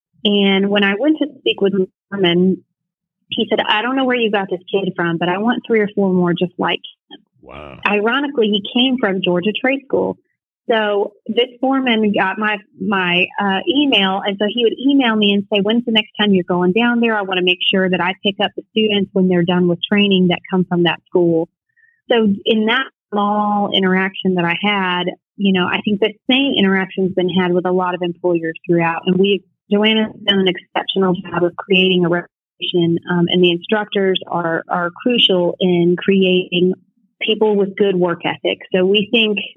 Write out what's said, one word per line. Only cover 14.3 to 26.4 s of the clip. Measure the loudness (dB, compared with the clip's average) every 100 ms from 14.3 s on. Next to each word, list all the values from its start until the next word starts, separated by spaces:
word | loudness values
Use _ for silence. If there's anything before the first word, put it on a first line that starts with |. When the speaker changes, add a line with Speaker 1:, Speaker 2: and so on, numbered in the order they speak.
| -4
Speaker 1:
so | -4
he | 0
would | -2 0
email | 2 2 2 2
me | 2
and | 0 0
say, | -2
"When's | 0 0 0
the |
next | -2 -2 -2
time | 2
you're | 2
going | 2 0 2
down | 2 2 2
there? | 0 0
I |
wanna | -2 -2
make | 0 0 0
sure | 0 0
that | 0
I | -2 -2
pick | -6 -2
up | -4 -4
the | -6
students | -2 0 0 -2
when | 0 2
they're | 2
done | 2 2 2
with | 0
training | 0 2 2 4 2
that | 0 -2
come | -2 0
from | 0
that | 0 -2 _
school." | 0 2 0 -2 _ _ _ _ _ -4
So | 0 0 0 0
in | 0 0
that | -2 -4 _ -8
small | -4 -2 0 -2 -2 -2
interaction | 0 0 0 0 -2 -2 -2
that | -2
I | -2
had, | -2 -2 -2 -4 -6 -8 _ -4
you | 0
know, | 0 0
I | -2
think | -4 -2
the | -2 -4 -2
same | 0